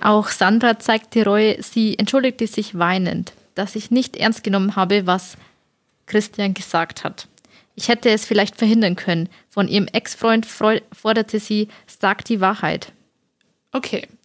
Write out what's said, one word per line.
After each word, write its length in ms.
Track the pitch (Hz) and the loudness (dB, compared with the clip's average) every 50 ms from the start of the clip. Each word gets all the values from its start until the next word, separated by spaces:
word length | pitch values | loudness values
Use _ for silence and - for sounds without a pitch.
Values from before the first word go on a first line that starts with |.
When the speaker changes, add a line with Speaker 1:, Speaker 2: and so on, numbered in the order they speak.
Speaker 1:
Auch 280 | - 214 214 214 208 - | 2 4 4 4 2 0
Sandra 500 | - - 196 185 214 233 247 240 226 226 | 0 2 2 4 4 4 4 2 2 2
zeigte 460 | - - 220 220 - _ - 233 214 | 0 0 0 0 -2 _ 0 2 2
Reue. 360 | 202 202 208 214 214 - - | 4 4 4 4 2 2 -2
Sie 360 | - - - 233 220 214 - - | -6 -4 0 0 0 0 0 -2
entschuldigte 480 | 214 - - 269 254 254 247 - 226 | -2 0 2 2 2 0 -2 -2 -6
sich 320 | 214 - - 208 - - 175 | -4 -4 -6 -6 -6 -2 -2
weinend, 540 | 170 175 185 190 185 - - 170 180 - - _ _ _ _ | 0 0 2 0 0 -2 -2 -4 -6 -8 -12 _ _ _ _
dass 180 | - 202 196 - | -8 -8 -6 -6
ich 160 | 220 - - | -10 -4 0
nicht 260 | 233 254 254 - - | 0 0 0 -2 -4
ernst 280 | - - 220 220 - - | -2 0 0 0 -2 -2
genommen 320 | 214 196 196 190 202 208 | -2 0 0 0 0 0
habe, 280 | 196 190 180 202 208 185 | 0 0 2 2 0 2
was 320 | 180 180 190 - - - - - _ _ _ _ _ _ _ _ _ _ _ _ | 2 0 0 -2 -8 -10 -14 -20 _ _ _ _ _ _ _ _ _ _ _ _
Christian 480 | - - 214 208 214 - - 202 196 190 | 0 0 0 0 0 -6 -4 -4 -2 -2
gesagt 500 | - - - - 165 165 - - - - | -4 -6 -4 -2 -2 -2 -4 -8 -10 -10
hat. 240 | - - - - _ _ - _ _ _ _ _ _ _ | -10 -10 -10 -20 _ _ -20 _ _ _ _ _ _ _
Ich 140 | - - - | -8 -2 -2
hätte 220 | 240 233 - 240 | -2 2 2 2
es 160 | 214 214 - | 2 2 0
vielleicht 300 | - 214 208 202 208 - | 0 2 2 2 0 -2
verhindern 400 | - 233 214 226 226 220 180 180 | 0 2 4 4 4 4 2 0
können. 320 | - - - 170 165 165 - - - _ _ | -2 -2 -2 -2 -2 -2 -6 -10 -20 _ _
Von 200 | _ 202 196 - | _ -2 0 0
ihrem 180 | - 208 196 | 0 0 -2
Ex-Freund 580 | - - 175 - - - - - 226 226 226 220 | 0 -4 -4 -4 -4 -8 -2 0 2 2 2 0
freu-, 360 | - - - 214 214 220 - - _ | -4 -6 0 0 2 2 0 -2 _
forderte 460 | - - - 220 220 226 214 214 - 214 | -20 -4 -2 0 0 0 0 -2 -4 -6
sie, 280 | 208 - 214 214 214 214 - - _ | -4 -2 -2 -2 -2 -4 -8 -20 _
"Sag 380 | - - - - 190 208 208 - | -20 -10 -2 -2 -2 -2 -2 -2
die 160 | - 233 202 | -4 -2 2
Wahrheit." 520 | 185 190 208 - - 151 160 160 - - _ _ _ _ _ _ _ _ _ _ _ _ _ _ _ _ | 2 0 0 0 -2 -4 -4 -4 -8 -14 _ _ _ _ _ _ _ _ _ _ _ _ _ _ _ _
Speaker 2:
Okay, 360 | - 135 131 - - - - - - _ | -8 -8 -6 -6 -8 -8 -8 -12 -20 _